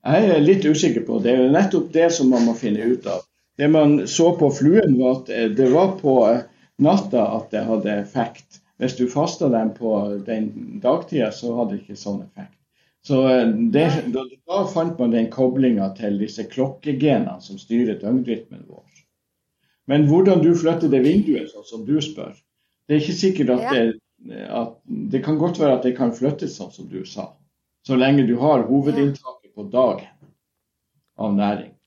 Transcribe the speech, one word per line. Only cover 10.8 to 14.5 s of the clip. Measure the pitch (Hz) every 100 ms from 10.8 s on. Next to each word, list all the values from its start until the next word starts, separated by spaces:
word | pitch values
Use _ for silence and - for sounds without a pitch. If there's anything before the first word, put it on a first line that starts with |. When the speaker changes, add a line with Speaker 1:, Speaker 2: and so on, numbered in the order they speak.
Speaker 1:
dagtida, | 127 165 170 156 107
så | - 120 117
hadde | 113 101
det |
ikke | - 98
sånn | 101 98
effekt. | 90 - - _ _ _ _ _ -
Så, | 135 131
eh, | 127 113
det, | 110 117 131 165
Speaker 2:
Nei. | 147 123
Speaker 1:
da, | 123 127 -
da | -